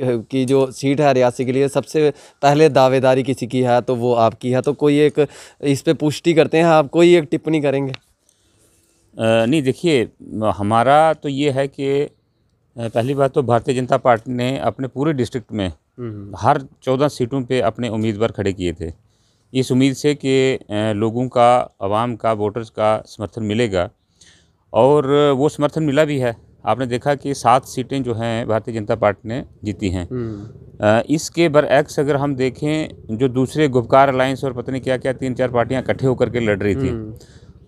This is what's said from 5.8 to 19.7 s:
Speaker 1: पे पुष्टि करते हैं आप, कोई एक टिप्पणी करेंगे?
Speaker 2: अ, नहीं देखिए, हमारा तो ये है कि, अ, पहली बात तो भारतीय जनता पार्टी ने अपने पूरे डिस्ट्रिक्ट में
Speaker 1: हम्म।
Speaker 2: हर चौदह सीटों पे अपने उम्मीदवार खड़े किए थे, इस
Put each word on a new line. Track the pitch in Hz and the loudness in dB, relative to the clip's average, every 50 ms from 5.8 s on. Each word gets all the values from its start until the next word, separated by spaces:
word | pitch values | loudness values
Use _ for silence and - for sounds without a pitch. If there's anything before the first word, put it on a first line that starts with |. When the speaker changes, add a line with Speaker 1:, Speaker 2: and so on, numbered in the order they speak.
| - | 0
Speaker 1:
पे | 165 160 | -2 -2
पुष्टि | - 147 151 139 - - 175 165 | 0 0 -2 -2 -2 0 0 4
करते | 147 151 139 - 160 | 4 4 4 4 2
हैं | 165 | 4
आप, | 170 160 156 147 131 | 4 4 4 2 2
कोई | - 160 175 175 175 | 2 4 6 6 6
एक | 175 151 135 | 6 4 2
टिप्पणी | - 156 - 156 160 160 | -4 -4 -2 -2 -2 0
करेंगे? | 139 143 135 135 139 135 131 | 0 0 -2 -2 -2 -4 -8
Speaker 2:
अ, | - _ _ _ _ _ _ _ _ _ _ _ _ _ _ _ _ _ _ _ _ _ _ _ - | -10 _ _ _ _ _ _ _ _ _ _ _ _ _ _ _ _ _ _ _ _ _ _ _ -4
नहीं | 113 113 113 113 113 113 147 165 135 | 0 2 2 2 2 2 0 0 0
देखिए, | 131 120 - - 175 156 127 107 - _ _ - - - 104 110 | 0 -2 -2 0 2 2 2 0 0 _ _ -18 -12 -8 -4 -2
हमारा | - 90 87 101 101 110 113 117 127 139 151 160 160 156 | -2 -2 0 0 0 2 2 4 4 4 4 4 4 2
तो | 151 - 151 | -2 -4 -6
ये | 139 135 143 147 | -4 -2 -2 -2
है | 127 135 139 135 | 0 -2 -4 -4
कि, | 135 - 139 139 139 143 | -4 -6 -4 -2 0 0
अ, | 143 - _ _ _ _ _ _ _ _ _ _ _ _ - - | -2 -4 _ _ _ _ _ _ _ _ _ _ _ _ -12 -10
पहली | 117 113 - 123 113 131 143 | -8 -4 -2 -2 0 0 0
बात | 139 139 135 - | 0 0 0 0
तो | 156 135 | 0 0
भारतीय | 113 120 117 - - 127 | 2 0 0 0 0 -2
जनता | 123 127 120 139 | -2 0 0 0
पार्टी | 131 - 131 120 110 117 131 127 | 0 2 2 2 2 0 -6 -6
ने | 120 123 127 135 139 | -4 -4 -4 -4 -4
अपने | - 117 - - 135 127 | -4 -4 -4 -4 -8 -10
पूरे | - 131 139 160 156 | -6 -4 -2 -2 0
डिस्ट्रिक्ट | 131 120 107 - 131 110 - 113 | -2 -2 -4 -4 -10 -10 -8 -6
में | 107 98 92 | -4 -4 -4
Speaker 1:
हम्म। | 82 _ _ _ _ - 123 117 107 104 101 101 98 92 | -6 _ _ _ _ -14 -12 -12 -12 -12 -14 -14 -10 -2
Speaker 2:
हर | - 127 147 151 135 139 _ _ - | 0 0 0 0 -2 -10 _ _ -4
चौदह | 131 131 127 143 147 | -2 0 0 0 -2
सीटों | - - 131 117 135 139 127 | -2 -2 -6 -4 -4 -6 -4
पे | 120 131 127 | -2 -2 -2
अपने | 113 101 110 - 120 120 | -2 -2 -2 -4 -6 -6
उम्मीदवार | 104 110 107 113 107 101 113 113 107 | -4 -2 -2 -2 -2 -2 -2 -4 -2
खड़े | - 101 98 95 | -2 -4 -4 -4
किए | 92 92 87 80 80 | -4 -4 -6 -6 -6
थे, | 82 80 78 _ _ _ _ _ _ _ _ _ _ _ - | -10 -12 -12 _ _ _ _ _ _ _ _ _ _ _ -4
इस | 131 127 - | -4 -2 0